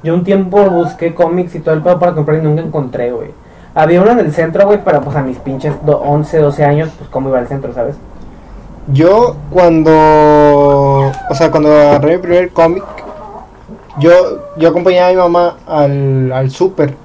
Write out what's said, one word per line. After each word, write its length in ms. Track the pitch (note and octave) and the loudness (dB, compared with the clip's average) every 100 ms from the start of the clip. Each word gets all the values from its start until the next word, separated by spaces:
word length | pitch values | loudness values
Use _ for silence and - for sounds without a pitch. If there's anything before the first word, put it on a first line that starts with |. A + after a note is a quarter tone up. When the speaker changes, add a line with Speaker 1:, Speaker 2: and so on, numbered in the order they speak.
Speaker 1:
yo 120 | D3+ | -2
un 100 | F3 | -2
tiempo 400 | F3+ G3 F#3 G3+ G3 | 0 -2 0 2 2
busqué 440 | E3+ E3+ - E3 | 0 -2 -4 -6
cómics 400 | E3 E3 F3+ F3 | -2 -2 0 -6
y 60 | D#3+ | -6
todo 140 | D#3+ | -4
el 80 | D#3 | -2
pedo 160 | F3 F3 | 0 0
para 160 | F3 | 0
comprar 240 | D#3 D3 D#3+ | -2 -2 -2
y 40 | |
nunca 200 | D#3 D#3 | 0 -2
encontré, 500 | E3 D3+ B2+ - A#2+ | -4 -6 -6 -6 -6
güey. 180 | A#2+ - - - - - | -6 -12 -18 -20 -20 -8
Había 280 | D#3 D#3 F3 | -2 2 2
uno 80 | G3+ | 4
en 80 | A#3+ | 2
el 140 | E3+ | 0
centro, 320 | D3 D#3+ G3 G3+ | -2 -4 0 0
güey, 140 | G3+ | 0
pero, 160 | F#3+ D3 | 0 -2
pues, 160 | C#3 C#3 | -2 -6
a 60 | |
mis 160 | C3 A#2+ | -6 -8
pinches 340 | C#3 C3+ D3+ C#3 D3+ | -10 -8 -6 -4 -2
do-, 100 | D3 | -2
once, 400 | C#3+ D3 D3+ E3 | -2 -2 -2 0
doce 240 | D3 C#3+ | 0 0
años, 280 | C#3+ D3 D#3+ - | 0 0 -4 -10
pues, 100 | C#3+ | -10
¿cómo 220 | C3 C3+ | -8 -4
iba 80 | B2+ | -4
al 100 | A#2+ | -4
centro, 240 | C#3 C#3 | -8 -8
sabes? 220 | B2 A#2 D3 - - - - - - - - - | -8 -8 -8 -18 -20 -20 -20 -20 -20 -20 -16 -4
Speaker 2:
Yo, 480 | C#3 E3 G#3 A#3+ - - | 2 4 4 2 -2 -2
cuando 1500 | F3+ F3 D#3+ D#3+ D#3 D#3 D3+ D3+ - D3 C#3+ C#3+ C#3 C#3 C#3 C#3 C3+ - | 2 4 4 4 6 6 4 4 4 4 4 4 2 2 0 0 -4 -8
O 40 | |
sea, 160 | C#3 D#3+ | -2 0
cuando 200 | D#3 D3+ | 2 4
agarré 440 | D3+ D3 C#3+ D3+ F3+ | 4 4 2 0 -2
mi 60 | |
primer 280 | F3+ F3 F3+ | 0 0 0
cómic, 340 | - E3 F#3 - - - - - - - - - A3 - C#3+ | 0 0 0 -8 -16 -18 -18 -18 -20 -20 -20 -20 -20 -14 0
yo, 120 | D#3 F3+ B2+ G#2 - D#3+ | 4 4 2 -6 -14 -2
yo 120 | E3 | 0
acompañaba 400 | E3+ F3 F3+ F3+ | 2 2 2 2
a 20 | |
mi 40 | F#3 | 2
mamá 400 | F3 F3 F3 E3 - | 2 2 0 -4 -6
al, 680 | D#3 C#3+ C#3 C#3 C3+ B2+ | -2 0 0 -2 -2 -2
al 180 | B2+ C3+ | -2 -4
súper. 440 | - F#3+ - D3 C3 | -2 -4 -2 -4 -6